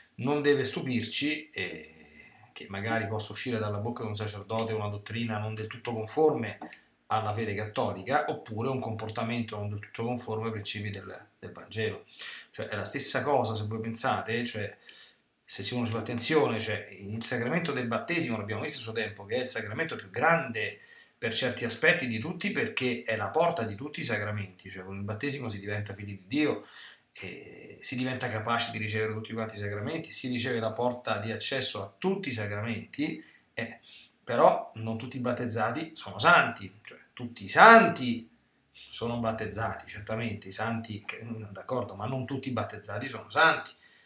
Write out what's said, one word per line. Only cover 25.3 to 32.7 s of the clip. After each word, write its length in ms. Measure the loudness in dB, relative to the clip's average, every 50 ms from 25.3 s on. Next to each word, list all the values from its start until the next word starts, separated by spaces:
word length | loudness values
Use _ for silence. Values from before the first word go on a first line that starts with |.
| -2 -2 -4 -6
si 100 | -6 -6
diventa 320 | -6 -4 -4 -4 -4 -6 -8
figli 240 | -10 -10 -10 -10
di 100 | -12 -8
Dio, 380 | -2 0 2 4 4 2 0 -6 -12 -16 -16 -16 -18 -18 -20 _ _ _
eh, 640 | -14 -12 -12 -12 -12 -14 -16 -18 -18 -18 -18 -16 -6
si 160 | -4 -4 -2
diventa 320 | 0 0 -2 -2 -2 -2 -2
capaci 420 | -2 -2 0 0 2 2 2 0
di 80 | -2 -2
ricevere 340 | -2 -2 0 0 0 0 -2
tutti 200 | -4 -6 -6 -6
quanti 240 | -6 -4 -6 -6
i 20 | -6
sacramenti, 520 | -6 -4 -4 -4 -4 -4 -4 -4 -4 -4
si 180 | -4 -4 -2 -2
riceve 320 | -2 -2 0 0 0 0
la 120 | 0 -2 0
porta 460 | 0 0 0 0 -2 -2 -2 -2 -2
di 120 | -2 -4
accesso 520 | -2 -2 0 0 2 2 2 2 2 0 -4
a 120 | -8 -8 _
tutti 300 | 0 0 0 0 -2 -4
i 20 | -2
sacramenti, 880 | -2 -2 -4 -4 -4 -4 -4